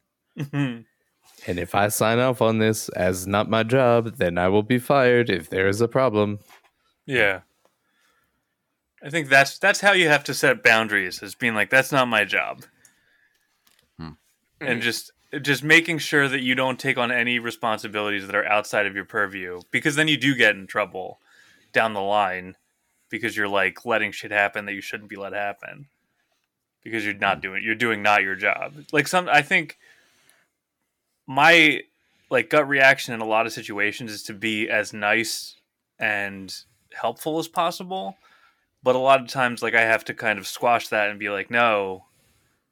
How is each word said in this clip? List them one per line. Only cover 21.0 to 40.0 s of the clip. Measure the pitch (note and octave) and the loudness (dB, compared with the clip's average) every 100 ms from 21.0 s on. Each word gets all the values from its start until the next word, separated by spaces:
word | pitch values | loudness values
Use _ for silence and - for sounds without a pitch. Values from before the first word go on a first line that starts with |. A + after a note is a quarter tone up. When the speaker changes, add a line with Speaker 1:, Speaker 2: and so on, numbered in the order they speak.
| F2+ - _ _ _ _ _ | -12 -16 _ _ _ _ _
Speaker 1:
down | B2 A2+ | 0 0
the | G#2 | 0
line | G2 G#2 F#2+ F#2 F#2 - _ _ _ _ _ | 0 2 0 -2 -12 -18 _ _ _ _ _
because | A#2 A#2 G2 | -8 -6 -4
you're, | G2+ | 0
like, | G2 F#2+ - | 0 0 -2
letting | A#2+ A2 G#2 | -2 -2 -2
shit | - G#2+ | -6 -4
happen | G#2 G2+ G#2+ | 0 0 -2
that | G2+ | -10
you | G2 | -12
shouldn't | - A2+ G2+ | -12 -14 -14
be | G2 | -14
let | G2 | -10
happen | G2+ G2+ - - G2 C#3 _ _ _ _ _ _ _ _ _ | -6 -6 -8 -16 -18 -20 _ _ _ _ _ _ _ _ _
because | A2 A2+ | -8 -6
you're | G#2 | -4
not | G2+ G2+ D#2 | 0 0 0
Speaker 3:
Hmm. | |
Speaker 1:
doing, | F#2+ G2 | -4 -6
you're | A2 | -4
doing | A2 A#2+ G#2 | -2 -2 0
not | G#2 G#2 | 4 4
your | F#2+ F#2+ | 2 0
job. | G2+ - - D3 - | -2 -2 -6 -12 -4
Like, | D3+ C#3+ | -2 0
some, | F3+ F3 | 0 2
I | D3 | 2
think | D3 F#3 D3+ - _ _ _ _ _ _ _ _ _ _ _ _ _ _ - | 2 0 -2 -12 _ _ _ _ _ _ _ _ _ _ _ _ _ _ -6
my, | C3+ D#3+ E3+ D#3 B2 - _ _ _ - | 4 6 8 6 2 -6 _ _ _ -2
like, | B2+ A#2 | -2 2
gut | D3+ C#3 | 2 2
reaction | C#3 C3+ C3+ - | 6 6 4 -2
in | A2+ | -6
a | A2 | 0
lot | A2 | 0
of | A2+ | 0
situations | A#2+ G#2+ G2+ G#2 - A#2 | -6 -8 -2 -2 -4 -10
is | G2+ | -12
to | - | -14
be | G2+ A2 G#2+ A2+ | -8 -4 -4 -2
as | A2 G2+ | -2 -4
nice | A2 G#2 A2 A2 - - - _ _ _ - | -4 0 0 -2 -8 -12 -20 _ _ _ -6
and | A2 G#2 G2+ G2 F#2 - - _ _ | -4 -4 -6 -10 -16 -18 -20 _ _
helpful | - A2+ B2 D#3+ D#3+ | -8 -8 -6 -6 -6
as | D#3+ | -6
possible. | F3+ E3+ F3 F#3 F#3+ G3 - _ _ _ _ _ _ | -4 -4 -6 -10 -12 -12 -16 _ _ _ _ _ _
But | B2+ | 0
a | B2+ | 2
lot | C3+ C3+ | 4 4
of | A#2+ | 2
times, | C#3 B2 A2+ | -2 -2 -2
like, | A2+ | 0
I | A2+ | 2
have | A2+ A2 | 4 2